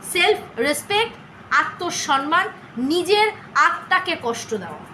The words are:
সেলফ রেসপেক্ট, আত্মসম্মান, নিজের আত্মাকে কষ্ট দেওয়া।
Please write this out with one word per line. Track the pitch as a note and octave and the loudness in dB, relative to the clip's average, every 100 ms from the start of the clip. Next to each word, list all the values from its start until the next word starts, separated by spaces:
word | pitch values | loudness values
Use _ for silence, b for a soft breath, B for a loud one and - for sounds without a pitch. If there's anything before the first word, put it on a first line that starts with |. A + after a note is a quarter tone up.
| - | -4
সেলফ | F#4 F#4 G4+ - - C#4 | 2 2 2 -2 -2 -2
রেসপেক্ট, | D4 - G4+ A4+ - - - - C4 | -2 0 0 0 -4 -20 -20 -2 0
আত্মসম্মান, | D#4 - F4 - - C#4 C#4+ E4+ G4 - - A3+ C4 | 0 -4 -6 -4 0 0 2 0 0 -6 -14 -4 0
নিজের | E4+ E4+ G#4 G#4+ - - - D#4+ | 0 2 4 4 0 -4 2 2
আত্মাকে | F4 - F#4 F#4 D#4+ A#3+ | 2 0 0 0 -4 -4
কষ্ট | A#3 - G#3+ | -4 -6 -6
দেওয়া। | E3+ D3+ - | -6 -12 -16